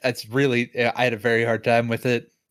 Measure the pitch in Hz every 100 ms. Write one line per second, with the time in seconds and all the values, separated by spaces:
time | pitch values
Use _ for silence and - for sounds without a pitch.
0 | 131 120 107 123 139 120 120 120 120 -
1 | 123 113 120 113 117 113 123 117 117 113
2 | 127 120 - _ _